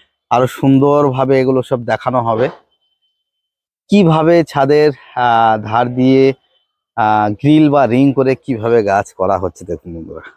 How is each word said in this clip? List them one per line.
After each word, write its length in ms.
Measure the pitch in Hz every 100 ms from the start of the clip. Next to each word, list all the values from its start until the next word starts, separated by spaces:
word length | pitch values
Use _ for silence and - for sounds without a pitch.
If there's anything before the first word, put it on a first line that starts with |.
| _ _ -
আরো 180 | 120 127
সুন্দরভাবে 920 | - 139 135 143 147 143 131 135 135
এগুলো 220 | 131 131
সব 220 | - 123 113
দেখানো 360 | 110 127 123
হবে। 280 | 113 110 139 - _ _ _ _ _ _ _ _ _ _ _ _ -
কিভাবে 540 | 202 165 160 160 170
ছাদের, 480 | 160 143 135 151 151 135 - 127
আহ, 460 | 123 113 113 110
ধার 320 | 107 113 123 123
দিয়ে, 380 | 131 131 135 131 _ _ _ _ _ 113
আহ, 340 | 107 107 107
গ্রিল 400 | 104 139 156 151
বা 160 | 143 123
রিং 280 | 123 139
করে 220 | 135 131 131
কিভাবে 480 | - 113 117 117
গাছ 300 | 101 101 101
করা 240 | - 92 92
হচ্ছে 280 | 92 - 87
দেখুন 300 | 82 87 82
বন্ধুরা। 260 | 80 80 -